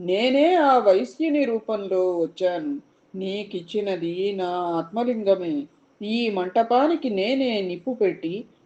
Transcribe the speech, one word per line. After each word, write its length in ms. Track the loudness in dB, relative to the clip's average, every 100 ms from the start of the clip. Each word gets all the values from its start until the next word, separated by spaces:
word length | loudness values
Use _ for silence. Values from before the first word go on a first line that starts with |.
నేనే 540 | -2 0 2 4 4 4
ఆ 220 | 4 6
వైశ్యుని 680 | 6 4 2 -2 0 2 0
రూపంలో 720 | -2 -4 -6 -2 0 0 0
వచ్చాను. 640 | -2 0 -2 -2 -4 -6 -10 _ _ -8
నీకిచ్చినది 1160 | -6 -6 -8 -10 -6 -4 -2 -4 -4 -2 -4 -2
నా 120 | -4
ఆత్మలింగమే. 1160 | -4 -2 -2 -4 -4 -2 0 2 2 2 -4 -6 _ _ _
ఈ 280 | -4 -2 0
మంటపానికి 800 | 0 0 0 2 4 4 2 -2
నేనే 520 | -2 0 0 0 0
నిప్పు 320 | -4 -6 -6
పెట్టి 520 | 0 0 0 -6 -8 -10 _